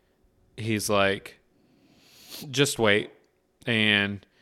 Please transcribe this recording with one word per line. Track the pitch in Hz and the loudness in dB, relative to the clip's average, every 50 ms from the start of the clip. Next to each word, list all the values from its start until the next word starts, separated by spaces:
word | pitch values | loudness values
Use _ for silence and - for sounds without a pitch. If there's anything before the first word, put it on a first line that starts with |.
| _ _ _ _ _ _ _ _ _ _ _ | _ _ _ _ _ _ _ _ _ _ _
he's | - 107 110 110 107 98 - | -10 -6 -4 -4 -4 -2 0
like, | 104 101 98 98 98 104 - - - _ _ _ _ _ _ _ _ _ _ _ _ _ _ _ _ - - - - - - 156 | 2 2 2 2 0 -2 -6 -14 -20 _ _ _ _ _ _ _ _ _ _ _ _ _ _ _ _ -20 -20 -20 -18 -16 -14 -8
"Just | 127 135 147 135 - - | 0 0 0 0 0 0
wait." | 113 104 101 107 110 - - _ _ _ _ _ _ _ _ _ - | 2 4 4 2 0 -4 -12 _ _ _ _ _ _ _ _ _ -6
And | - 117 110 107 107 104 101 101 101 101 98 - _ _ _ | -2 0 2 2 4 2 2 2 -2 -4 -10 -14 _ _ _